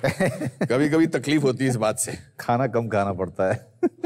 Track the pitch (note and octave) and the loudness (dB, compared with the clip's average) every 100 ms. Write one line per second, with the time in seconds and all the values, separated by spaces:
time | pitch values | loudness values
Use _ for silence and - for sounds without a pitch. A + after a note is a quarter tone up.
0 | C3+ - F3+ - C#4 - E3 B2 D3 D#3+ | -4 0 -2 -2 -8 -4 0 2 4 4
1 | E3 D#3 C#3 D3+ C#3 A#2+ C3 B2 G#2+ - | 2 0 0 2 2 0 0 2 0 -2
2 | - - - - - A#2+ C3+ A#2 A2+ G#2 | -6 -8 -14 -8 -2 0 0 -2 0 0
3 | G2 F2+ F2+ - F#2+ A2 - _ - - | 0 -2 -4 0 0 0 -6 _ -4 -2